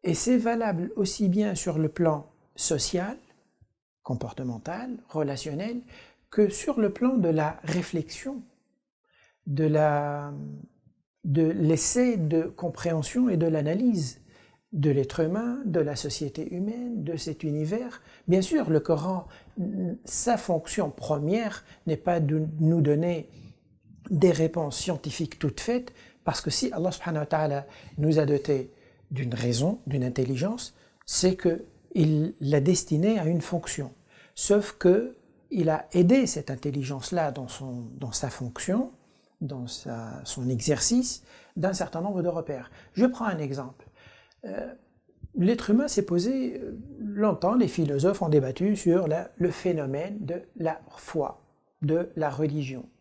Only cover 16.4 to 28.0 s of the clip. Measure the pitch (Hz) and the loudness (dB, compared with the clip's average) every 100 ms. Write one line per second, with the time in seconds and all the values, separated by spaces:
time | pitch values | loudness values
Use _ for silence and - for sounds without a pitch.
16.4 | - 175 202 233 247 226 156 165 - 156 | -8 -6 -6 -6 -6 -6 -4 -6 -6 -6
17.4 | 160 147 156 214 247 - - - - 180 | -2 -2 -2 -4 -6 -12 -20 -12 2 2
18.4 | 190 311 208 156 - 156 170 185 - - | 4 2 4 2 4 0 2 -4 -8 -20
19.4 | - - 185 190 180 - - - 240 226 | -16 -8 -6 -4 -4 -6 -4 -2 2 0
20.4 | - 165 - - 156 - - 147 147 214 | 2 -2 0 -2 -2 -4 -2 0 2 0
21.4 | 220 - - - - 151 - 170 147 156 | -2 -8 -18 -10 -4 -2 2 2 2 2
22.4 | 156 156 160 170 147 147 170 170 - - | 0 2 4 6 4 4 2 -2 -6 -20
23.4 | - - _ _ _ - - 170 185 151 | -20 -20 _ _ _ -20 -2 4 6 6
24.4 | 160 170 151 123 - 156 151 - 156 - | 2 0 -2 -2 -4 -4 -6 -6 -6 -2
25.4 | 151 - - 247 247 - - _ - - | -2 -2 -2 -2 -4 -18 -20 _ -4 -2
26.4 | - - 254 - 175 160 - 156 151 160 | -2 0 -2 0 -2 -2 -4 -4 -2 0
27.4 | 151 139 139 - - - | 0 -2 -6 -20 -14 0